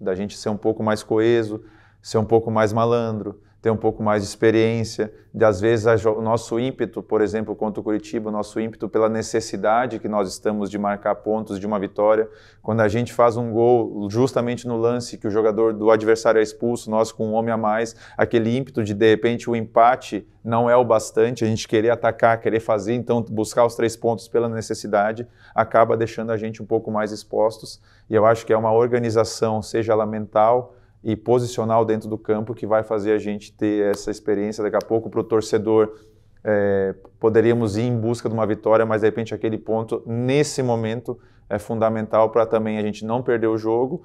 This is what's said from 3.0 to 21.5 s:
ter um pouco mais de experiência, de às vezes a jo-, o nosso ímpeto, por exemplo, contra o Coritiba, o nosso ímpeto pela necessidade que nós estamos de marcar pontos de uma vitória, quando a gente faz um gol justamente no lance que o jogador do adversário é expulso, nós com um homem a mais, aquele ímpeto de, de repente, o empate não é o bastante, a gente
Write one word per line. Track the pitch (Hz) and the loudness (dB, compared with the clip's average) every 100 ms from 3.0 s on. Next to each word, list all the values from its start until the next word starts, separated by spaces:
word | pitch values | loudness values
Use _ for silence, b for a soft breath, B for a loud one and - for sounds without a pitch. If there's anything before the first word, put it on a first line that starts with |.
| 113 107 101 98 b _ | 0 -4 -8 -12 b _
ter | 113 | -2
um | 110 | 0
pouco | 110 107 | 0 0
mais | 107 107 | 0 0
de | 98 | -2
experiência, | - 113 110 110 117 110 - 107 B B | 2 4 4 4 0 -4 -4 -6 B B
de | - | 2
às | 110 92 | 4 4
vezes | 110 117 110 | 2 2 4
a | 113 | 4
jo-, | 110 | 2
o | 107 | 0
nosso | 110 117 - 113 | 0 -2 -2 -4
ímpeto, | 131 - 107 - | -2 -4 -6 -6
por | - 110 | -2 0
exemplo, | 104 110 107 101 | 2 0 -4 -6
contra | 107 101 | -6 -4
o | |
Coritiba, | 107 107 104 117 107 | -4 -4 -4 -8 -6
o | |
nosso | 104 101 110 | -6 -6 -6
ímpeto | 113 110 110 | -6 -6 -4
pela | 113 110 | 0 2
necessidade | 113 104 113 113 104 107 113 127 110 | 0 -2 -4 -4 -4 0 0 0 -4
que | 107 | -4
nós | 104 95 | -2 -2
estamos | - 110 104 98 | -4 -4 -4 -4
de | 101 | -4
marcar | 101 101 107 101 | -4 -2 -2 -2
pontos | 107 110 107 101 | -2 -4 -4 -6
de | 104 | -4
uma | 107 | -4
vitória, | 98 - 104 110 107 B B B | -4 0 2 2 0 B B B
quando | - 113 | -4 0
a | 107 | 2
gente | 113 117 | 0 -2
faz | - 120 113 | 2 2 2
um | 117 | -2
gol | 110 117 123 107 107 101 | 2 4 4 2 -6 -4
justamente | 110 131 127 120 120 123 | 0 0 0 -2 -4 -4
no | 117 | -2
lance | 117 120 120 - | 0 -2 -6 -8
que | 117 | -2
o | |
jogador | 104 110 104 113 | 0 2 2 0
do | 104 107 | 2 4
adversário | 110 107 113 113 110 | 4 4 2 2 2
é | |
expulso, | 107 - 117 120 - | 2 -2 -4 -4 -2
nós | 110 113 | -2 -2
com | - 110 | -4 -4
um | |
homem | 110 117 | -2 -2
a | 113 | -2
mais, | 110 107 117 B B - | 0 -2 -4 B B -4
aquele | 110 117 113 123 | 0 0 0 -2
ímpeto | 139 - | -4 -4
de, | 104 | -4
de | 101 110 | 2 4
repente, | 107 117 117 120 | 4 2 -2 -4
o | 117 | -4
empate | 110 117 120 127 - 104 - _ | 0 4 4 4 -4 -10 -10 _
não | 113 117 120 | -4 0 4
é | 123 | 4
o | 117 | 4
bastante, | 110 107 - 113 127 | 2 0 0 0 0
a | |
gente | 110 | -2